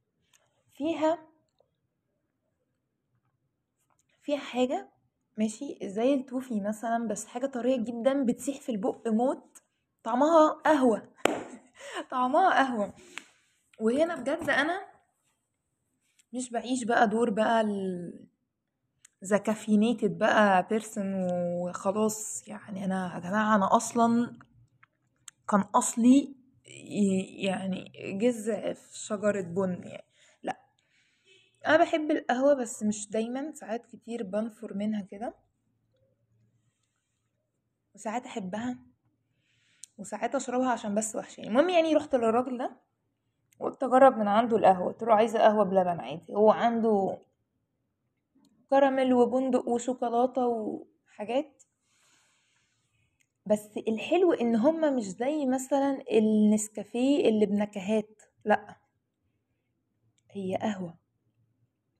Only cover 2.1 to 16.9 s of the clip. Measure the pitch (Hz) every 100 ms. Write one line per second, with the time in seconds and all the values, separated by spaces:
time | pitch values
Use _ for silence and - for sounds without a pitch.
2.1 | _ _ _ _ _ _ _ _ _ _
3.1 | _ _ _ _ _ _ _ _ _ _
4.1 | _ - 277 - 247 254 359 403 _ _
5.1 | _ _ - 214 - 277 - 202 196 247
6.1 | 285 262 254 262 208 202 220 233 233 226
7.1 | 202 - 247 269 247 240 262 226 233 240
8.1 | 285 240 - - 277 - 214 220 - 226
9.1 | 214 262 339 - - _ _ _ _ 220
10.1 | 240 302 330 311 - 294 302 254 202 -
11.1 | _ - - - - _ - - 359 -
12.1 | 254 254 311 370 - 262 233 196 - -
13.1 | - - _ _ _ _ - 220 269 339
14.1 | 302 240 330 302 262 302 381 392 _ _
15.1 | _ _ _ _ _ _ _ _ _ _
16.1 | _ _ 247 247 233 220 254 226